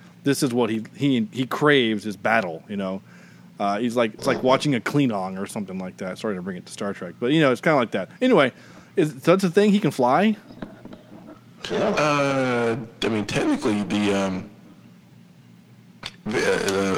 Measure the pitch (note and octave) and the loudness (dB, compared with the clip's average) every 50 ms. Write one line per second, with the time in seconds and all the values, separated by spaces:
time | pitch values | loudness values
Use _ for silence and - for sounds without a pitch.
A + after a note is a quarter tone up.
0 | - - - - - C#3 C3+ - D#3 C3 A#2 B2 A#2+ G#2+ A2 A2 G#2+ - - - | -20 -20 -18 -6 -2 -2 0 0 0 0 0 0 0 0 -2 -4 -6 -10 -6 -2
1 | C#3 C#3 C3 A#2+ A2 G#2+ - B2 C3 B2 - - D3 D3+ D3 C3+ A#2+ A2 A2 G2+ | 0 0 2 0 0 -2 -4 -6 -6 -4 -2 0 2 4 4 4 4 2 0 -2
2 | G2 A2 G2 F#2+ F#2+ G#2+ A2 A2+ G2+ F2 D#2+ D#2+ - - G#2 G2 F#2+ F#2 F#2+ F#2+ | -4 -6 -8 -4 -2 0 2 2 0 -2 -6 -10 -12 -10 -8 -6 -4 -4 -6 -8
3 | - - - - - - - - - - - - G#2 G2+ G2+ G#2 B2 A#2+ A2+ B2 | -10 -14 -20 -20 -20 -20 -20 -20 -20 -16 -8 -4 -2 -2 0 0 -2 -2 0 0
4 | A#2 A2 G#2+ - - C#3 B2 - - B2+ C3 C3 - D3+ C#3 A2+ - - - D3 | 0 0 -2 -4 -2 -2 0 2 2 4 4 4 2 0 0 -2 -2 -2 0 2
5 | C#3+ B2 G#2+ G2 F#2 F#2 F#2+ F#2+ G2 - - A2+ G2+ F#2 F#2 F#2 F#2 F#2 - - | 2 2 0 -2 -4 -4 -6 -6 -8 -8 -6 -8 -8 -6 -8 -8 -8 -10 -10 -10
6 | G2 F#2 F#2 - - A2+ G2+ F2+ F2+ G2 F#2 F2+ - - - - G#3 G3+ G3 - | -10 -10 -8 -6 -6 -6 -6 -6 -6 -8 -8 -10 -12 -14 -10 -8 -6 -6 -6 -8
7 | - F2+ A#2+ - B2 A#2+ D3+ E3 D#3 C3 B2 A2 - F3 D#3 C#3 A#2+ - - G#2 | -10 -14 -8 -4 -2 0 2 4 4 4 2 2 2 2 2 2 2 0 -2 -4
8 | F#2 - - - B3 B3+ A#3+ E3+ C#3 B2 - - - - - - - - - - | -6 -8 -6 -2 0 4 4 6 4 4 0 -4 -16 -20 -20 -20 -20 -6 -2 -2
9 | E3 D3+ A#2+ C3 - D#3+ F3 F#3+ G3 F3 E3 G3+ G#3 G#3+ F#3+ G#3 - D3 - - | -2 -2 -2 -2 2 2 4 4 2 2 2 4 4 4 4 4 2 0 0 2
10 | B2 B2 C3 D#3+ G3 A3 G#3+ - - - - - - - - - - - - - | 2 4 4 4 4 2 0 -2 -6 -16 -20 -18 -18 -18 -18 -18 -20 -20 -20 -20
11 | - - - - - - - - - - - - - - - - - - - - | -20 -20 -20 -20 -20 -20 -20 -20 -20 -20 -18 -14 -10 -6 -4 -2 0 0 0 0
12 | D3 D3+ D3 C#3+ C#3 C#3 C3+ C3+ C3 B2+ B2 A#2+ A#2 A#2 A2+ A2+ A2+ A2 - - | 2 2 2 2 2 0 0 0 0 0 0 0 0 0 -2 -2 -6 -10 -8 -6
13 | - G#2+ A2+ G#2+ G2+ G2+ - - - D#4 D4 - - B2 G#2 G#2 G2+ F2+ G#2 G#2 | -4 -2 0 -2 -2 -2 -2 0 0 0 0 0 0 0 0 0 -2 -2 -2 0
14 | G#2 G2+ G2 G2 G2 G2 F#2 F#2 - - - - - - - - - - - - | 2 2 2 0 0 -2 -4 -6 -8 -12 -16 -20 -20 -20 -20 -20 -20 -20 -20 -20
15 | - - - - - - - - - - - - - - - - - - - - | -20 -20 -20 -20 -20 -20 -20 -20 -20 -20 -20 -20 -20 -20 -20 -20 -20 -20 -20 -16
16 | - - - - - G#2+ G#2 - F#2+ G2 F#2+ - - G2 F#2+ G2 G2 G2 F#2+ | -16 -16 -16 -12 -8 -4 -2 0 0 2 0 0 0 0 0 0 0 0 0